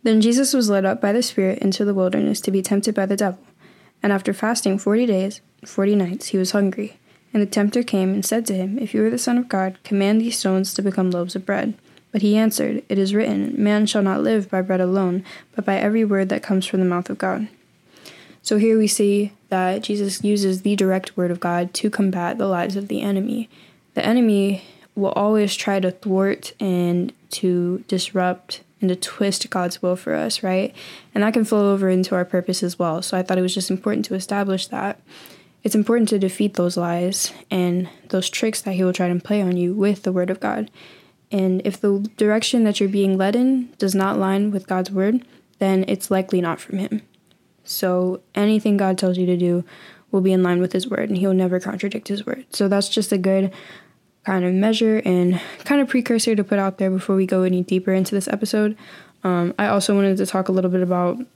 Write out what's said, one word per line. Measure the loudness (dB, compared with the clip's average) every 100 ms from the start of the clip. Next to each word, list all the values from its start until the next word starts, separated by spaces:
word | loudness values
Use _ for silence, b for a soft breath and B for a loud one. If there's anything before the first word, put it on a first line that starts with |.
"Then | 4 4
Jesus | 4 4 2
was | 2 2
led | 2 2
up | 0
by | 0
the | 0
Spirit | 0 0 0 0
into | -2 0
the | 0 2
wilderness | 0 2 0 -2
to | 0
be | -2
tempted | 0 0 0
by | -2 -2
the | 0
devil. | -2 -4 -16 _ b b b b
And | 0
after | 0 -2
fasting | -2 -2 0 0 0
forty | 0 2 2
days, | 0 -2 -8 _ _ -10
forty | -2 2 2
nights, | 0 -4 -4
he | -2
was | 0
hungry. | 2 0 -2 -10 -12 b b _
And | 0
the | 0
tempter | 2 2 0
came | 0 0 0
and | -2
said | -2 -2 -2
to |
him, | -4 -4 -4
'If | -2
you | 0
are | 0
the | 0
Son | 0 0
of | 0
God, | -2 -2 -6
command | -2 0 4 2
these | 2 -2
stones | 0 0 0 -2
to |
become | -2 0 0
loaves | 0 -4 -6
of | -4
bread.' | -2 -2 -6 b b _
But | 0
he | 2 4
answered, | 2 0 -2 -2 -2
'It | 0
is | 2 0
written, | 0 0 -2 0
man | 2 2 2
shall | 2
not | 0 0
live | 2 0 0
by | -2
bread | 0 0
alone, | 2 2 0 -2 -6 B B -6
but | -2
by | 0
every | 2 2
word | 2 2 0
that | -2
comes | 0 0 0
from | 0
the | 2
mouth | 0 -4
of | -6
God.'" | -4 -4 -6 -10 _ _ _ B B B B B
So | 0 2
here | 4 4
we | 4
see | 2 2 2 0 -6 _
that | -2 0 -2
Jesus | -4 -2 -2 -2
uses | 0 2 0 0
the | 0 2
direct | 2 0 -2 -2
word | -2
of | -2
God | -2 -2 -2 -2
to | -2
combat | 0 0 0 -4 -2
the | -2
lies | 0 -2 -4
of | -6
the | -4
enemy. | -2 -2 -2 -4 -8 b b b _
The | -4 2
enemy | 4 4 4 2 -2 B B _
will | -4 -2
always | 0 2 2 0 -2
try | -2 0
to | -2
thwart | -4 -2 2 2 -2 -8 -6
and | -2 0 2 0 -2 -8 _
to | -2 0 0 0 -4 -4
disrupt | -4 -2 -2 -2 -2 -10 -14 _ _
and | -2
to | -2
twist | -6 -2 -2 -2 -4
God's | -4 -4 -2
will | -2 -2
for | -2 -2
us, | -2 -4
right? | -2 -2 -2 B B B B 0
And |
that | 0
can | 0 2
flow | 2 2
over | 2 2
into | 2 0
our | -2 0
purpose | -2 -2 -4
as | -4 -2
well. | -2 -2
So | -4 -4
I |
thought | 0 0
it |
was | 0
just | -2 -4
important | -4 -2 -4 -4
to | -6
establish | -4 -4 -2 -4 -4
that. | -6 -6 -8 _ B B B B B
It's | -2 0
important | 2 2 2
to | 2
defeat | 0 0 -2 0
those | -2 -2
lies | -2 -2 -2 -4 -6 B -6
and | -2 0 0 -4 B -4
those | -4 -2
tricks | -2 -2 -2
that | -4
he | 0
will | 0
try | 0 0
to | -2
play | 0 0
on | 0 0
you | -2
with | 0 0 0
the | -2
word | -2 -2
of | -2
God. | -4 -4 -6 B B B B B _
And | 0 0 0
if | -2 -2
the | 0 0 -2 0
direction | 2 2 2 2 2
that | 2
you're | 0
being | 2 2 2
led | 2 2
in | 2 2 -2 -4
does | 0 2
not | 0 0
line | 0 0 0
with | -2 -2
God's | -4 -2
word, | 0 2 0 B B B _
then | 2 2 2
it's | -4 0
likely | -2 0 -2
not | -2 -4
from | -6 -6
him. | -4 -6 -10 _ _ _ _ _
So | -12 -4 0 0 0 -4 _ -2
anything | 2 2 2 2
God | 2 2
tells | 0 0
you | 2
to | 2
do | 2 0 -2 B B B _
will | 2
be | 4
in | 4
line | 4 2
with | 2
his | -2 -2
word, | -4 -2
and | 0
he'll | 2
never | 2 2 0
contradict | -4 -6 -6 -6 -8
his | -8 -6
word. | -10 -10
So | -2 0
that's | 2 0
just | -2 0
a | 0
good | 2 2 0 -6 B B B B _ _ -4
kind | 0 2
of |
measure | 2 2 2 2 2
and | 2 2 2 0 B B
kind | 0 0
of | 2
precursor | 0 0 0 2 0
to |
put | 0 0
out | 0 0
there | -2
before | 0 0 0
we | 2
go | 2
any | 2 0
deeper | 0 -2 0
into | 0 0
this | -2 -2
episode. | -4 -2 0 0 -2 B B B _
Um, | -2 0 0 0
I | 0
also | 0 2 2
wanted | 2 2
to | 0
talk | -2 0
a |
little | 0 0
bit | 0
about | 0 0 0 -4 -10